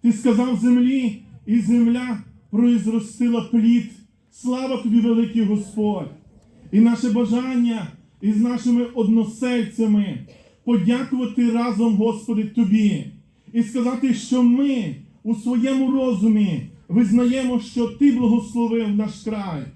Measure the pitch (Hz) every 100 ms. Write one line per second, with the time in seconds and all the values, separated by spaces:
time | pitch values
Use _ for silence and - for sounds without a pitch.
0 | 240 214 254 214 254 208 240 247 247 269
1 | 240 202 - - - 233 180 240 233 240
2 | 247 208 - - _ 208 240 233 214 226
3 | - - 240 233 214 233 226 240 - -
4 | _ _ _ - 247 254 269 247 233 226
5 | 233 226 220 233 202 208 - 214 208 190
6 | 147 - _ _ _ _ - 196 233 233
7 | 247 214 220 240 262 254 240 226 160 -
8 | _ _ 196 214 240 247 247 240 240 247
9 | 214 226 208 - 247 247 208 - 220 208
10 | 190 127 - - _ _ - 226 175 247
11 | 254 254 233 247 233 233 247 202 233 202
12 | 226 220 - 214 208 - 196 220 208 160
13 | - - _ _ - 233 220 262 233 254
14 | 269 226 - 254 240 247 277 254 175 -
15 | - _ 214 233 247 247 262 269 262 269
16 | 254 196 220 214 196 147 - - - 196
17 | 214 233 247 262 254 247 - 247 233 -
18 | 285 240 233 233 214 233 233 233 214 202
19 | 214 - 220 214 196 156 127